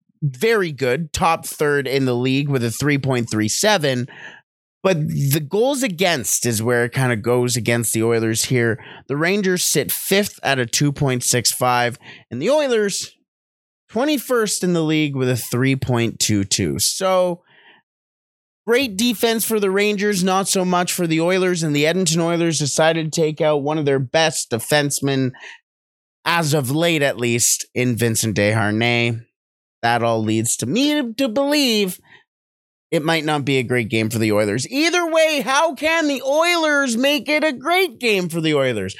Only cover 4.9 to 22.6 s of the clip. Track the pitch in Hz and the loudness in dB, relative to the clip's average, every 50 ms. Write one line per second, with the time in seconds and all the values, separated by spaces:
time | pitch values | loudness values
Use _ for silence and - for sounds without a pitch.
4.9 | 185 151 151 160 160 147 139 139 135 165 151 131 - 208 233 269 294 254 269 226 | 0 2 0 -2 -2 -2 0 0 0 0 -2 -2 0 0 2 2 0 0 -2 -4
5.9 | 175 151 190 180 165 135 101 - - - - 123 117 104 113 120 123 120 120 120 | -2 0 0 0 0 0 -2 -2 -4 -2 0 -2 -2 0 0 0 0 0 0 0
6.9 | - 131 135 127 120 107 92 117 123 123 123 123 117 120 104 120 120 117 117 - | 0 0 0 0 0 0 0 0 2 2 2 0 -2 -2 0 0 0 0 0 0
7.9 | - 113 110 117 117 113 113 113 110 107 - - 131 123 117 117 107 - - - | 0 0 0 2 2 2 0 0 0 -2 -2 0 0 2 2 0 0 -4 -8 -16
8.9 | - - - - 139 147 160 175 196 208 190 190 180 175 - - - 156 127 - | -20 -20 -8 -6 -4 -2 0 0 0 0 0 0 0 0 -2 0 0 -2 -2 -2
9.9 | - - - - 190 196 208 196 - - - 135 139 131 123 117 - - 147 143 | -6 -6 -4 0 0 0 0 -2 -6 -6 -4 -2 0 0 -2 -2 0 0 0 0
10.9 | 139 - 147 131 127 123 - - - 123 110 - - - 131 123 123 120 120 120 | 0 0 0 0 0 -2 0 0 0 0 0 0 -2 0 0 2 2 2 0 0
11.9 | - - - - - - - _ 110 123 151 226 285 311 294 269 240 214 208 196 | -4 -8 -14 -20 -20 -20 -16 _ -8 -4 -2 0 2 2 2 0 0 0 0 -2
12.9 | - - - - - _ _ _ _ _ _ _ _ _ _ _ _ _ _ _ | -4 -6 -8 -10 -14 _ _ _ _ _ _ _ _ _ _ _ _ _ _ _
13.9 | - 220 269 302 302 247 - - 254 233 220 196 - - 185 180 175 165 160 156 | -4 -2 0 0 0 -2 -2 -2 0 0 0 0 -2 -2 0 0 0 2 2 2
14.9 | 156 156 151 147 139 131 131 127 127 117 - - - 120 131 135 135 131 - - | 2 2 0 0 0 -2 0 0 0 -2 -2 -4 -2 0 2 2 2 0 0 0
15.9 | 123 117 117 110 - - - - 107 101 98 - - - 98 78 67 - - - | 0 0 0 -2 -2 -4 -2 0 0 0 0 0 -2 -2 -2 -2 -2 -2 -2 -4
16.9 | - - 190 190 190 185 185 180 175 175 _ _ _ - - - - _ _ _ | -2 -2 0 0 2 2 2 0 -2 -6 _ _ _ -20 -20 -20 -20 _ _ _
17.9 | _ _ _ _ _ _ _ _ _ _ _ _ _ _ _ 208 233 254 277 240 | _ _ _ _ _ _ _ _ _ _ _ _ _ _ _ 0 2 2 2 0
18.9 | 190 185 240 247 226 - - 226 226 226 - - 226 214 202 190 185 202 208 208 | -2 -2 0 0 0 2 2 2 2 0 0 0 0 0 0 2 2 2 2 2
19.9 | 208 190 202 208 208 180 180 190 185 190 196 - - 190 180 180 180 175 180 175 | 0 0 0 0 0 0 0 2 2 0 0 0 0 0 2 2 2 0 0 0
20.9 | - - 180 165 160 160 165 175 185 185 185 185 180 165 165 156 147 147 147 156 | -2 -2 0 0 2 2 2 2 2 2 2 0 0 0 0 0 0 2 2 2
21.9 | 170 190 190 151 160 170 165 170 170 170 170 170 160 139 | 2 2 0 0 2 2 2 2 2 2 0 0 0 0